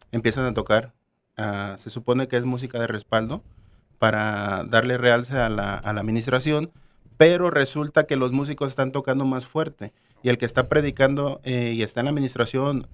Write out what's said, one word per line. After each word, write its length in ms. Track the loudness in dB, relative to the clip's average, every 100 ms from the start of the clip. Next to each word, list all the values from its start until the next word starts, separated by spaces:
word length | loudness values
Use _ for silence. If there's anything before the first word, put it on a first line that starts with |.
| _
empiezan 340 | -2 0 0 -2
a 80 |
tocar. 400 | -2 2 2 2 _ _ _ _ -8
Ah, 380 | -6 -6 -6 -10
se 100 | -12
supone 380 | -6 0 0 0
que 100 | -2
es 80 | -2
música 320 | -4 -6 -4
de 60 | -4
respaldo 560 | -4 -2 0 0 -6 -12 -20 -20 -20 _ 0
para 680 | 2 2 0 -2 -4 -4 0
darle 300 | 2 2 2
realce 400 | 4 4 2 0
a 120 | 0
la, 260 | 0 -4 -4
a 160 | -4
la 100 | -4
ministración, 680 | -2 -2 0 0 0 -2 -2 _ -20 _ _ 6
pero 320 | 6 6 2
resulta 540 | 2 0 -2 -2 0
que 140 | 2 2
los 140 | 0
músicos 360 | 0 -2 -4 -4
están 220 | -2 -2
tocando 340 | -2 -2 -2 0
más 220 | -2 -4
fuerte, 460 | -4 -6 -6 -14 -16 _ _
y 80 | 0
el 80 | 2
que 80 | 2
está 220 | 0 2
predicando, 720 | 2 2 4 2 2 -2 -4
eh, 300 | -4 -2 -2 -2
y 60 |
está 200 | -4 -2
en 40 | -2
la 40 |
administración 760 | 0 -2 -2 -2 0 0 -2 -6